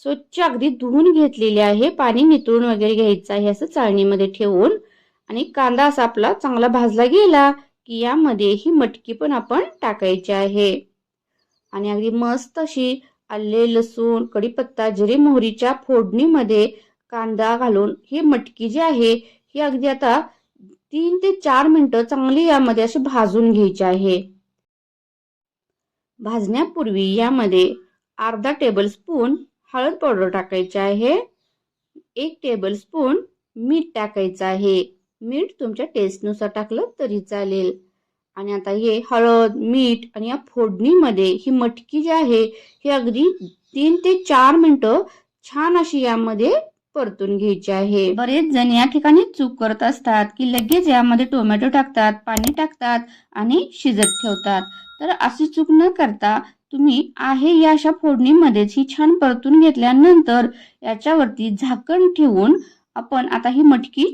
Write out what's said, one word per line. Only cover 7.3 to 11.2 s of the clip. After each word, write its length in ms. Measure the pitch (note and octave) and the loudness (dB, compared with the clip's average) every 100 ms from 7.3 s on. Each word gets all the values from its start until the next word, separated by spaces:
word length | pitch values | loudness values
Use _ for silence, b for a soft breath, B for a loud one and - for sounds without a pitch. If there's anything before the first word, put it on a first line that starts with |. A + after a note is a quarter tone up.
| D4 C#4 | 6 4
की 480 | C#4+ _ _ - A3+ | 0 _ _ -12 -6
यामध्ये 520 | A#3+ D4 D4+ G#3 G3+ | -2 0 0 2 0
ही 160 | G#3 E4 | 0 0
मटकी 420 | D#4+ A#3+ - - | 0 0 -6 -14
पण 180 | A3+ D4+ | -6 -4
आपण 320 | B3+ - C#4 - - | -4 -4 -4 -4 -8
टाकायची 500 | A3+ G#3 F#3+ F#3 F#3 | -8 -4 -2 -2 -4
आहे 400 | G3 G3 G3+ G3+ F#3 _ _ _ _ | -2 -2 0 -2 -2 _ _ _ _